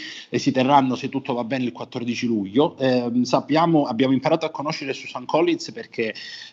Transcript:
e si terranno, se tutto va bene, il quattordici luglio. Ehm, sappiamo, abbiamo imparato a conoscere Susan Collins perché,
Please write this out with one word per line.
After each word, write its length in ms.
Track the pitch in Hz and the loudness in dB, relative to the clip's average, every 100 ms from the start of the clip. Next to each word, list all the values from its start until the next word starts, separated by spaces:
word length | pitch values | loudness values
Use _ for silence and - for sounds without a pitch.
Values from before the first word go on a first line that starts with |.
| - - - | -14 -16 -6
e 100 | - | -4
si 120 | 139 | 0
terranno, 440 | 127 127 143 131 120 | 2 4 4 4 0
se 140 | 127 | -4
tutto 240 | 135 - | -6 -4
va 100 | 120 | -4
bene, 220 | 113 131 120 | -4 -4 -4
il 60 | |
quattordici 540 | - 117 131 120 113 123 | -6 -10 -6 -4 -2 0
luglio. 500 | 113 95 113 165 - | 0 0 2 2 2
Ehm, 460 | 131 127 120 120 | 0 2 0 0
sappiamo, 640 | 120 139 - 151 170 160 139 | 2 2 2 2 4 4 2
abbiamo 280 | 117 131 | 2 2
imparato 320 | 131 - 156 160 | 4 2 0 0
a 40 | |
conoscere 440 | - - - 139 | -6 -8 -6 -6
Susan 320 | - - 131 123 | -8 -10 -12 -2
Collins 460 | 156 175 160 - | 2 2 0 -4
perché, 440 | 113 113 - 110 - - - - | -12 -10 -4 -4 -6 -12 -16 -12